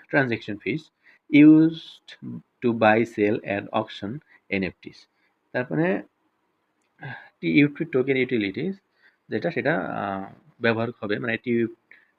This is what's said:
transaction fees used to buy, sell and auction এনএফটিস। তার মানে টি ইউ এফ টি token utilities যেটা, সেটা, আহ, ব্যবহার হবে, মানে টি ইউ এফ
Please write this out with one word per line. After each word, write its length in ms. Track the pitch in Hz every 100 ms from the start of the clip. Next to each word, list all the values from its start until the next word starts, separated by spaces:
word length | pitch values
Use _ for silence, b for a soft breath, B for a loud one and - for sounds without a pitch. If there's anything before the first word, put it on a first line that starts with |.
| -
transaction 440 | 147 131 107 - 104 -
fees 160 | 151 - b b b -
used 1040 | 147 151 156 160 160 - - - - 127 117 - _
to 100 | 120
buy, 320 | 117 107 110
sell 320 | 117 - 104 120
and 200 | - 101
auction 540 | - - 110 - 101 147 b b -
এনএফটিস। 580 | 98 92 - - - _ _ _ _ _
তার 120 | 127 131
মানে 320 | 156 170 196 - _ _ _ _ _ _ _ _ _ 139 B B _
টি 80 | 170
ইউ 200 | 156 147
এফ 100 | 143
টি 60 |
token 320 | 160 131 135 131 127
utilities 480 | 123 98 101 175 196 _ b b b -
যেটা, 220 | 110 170
সেটা, 300 | 131 131 175
আহ, 520 | 165 110 101 95 101 - _ -
ব্যবহার 280 | 120 113 113 -
হবে, 160 | 104 110
মানে 180 | 123 113
টি 140 | 123
ইউ 140 | 117
এফ 320 | 113 - _ b b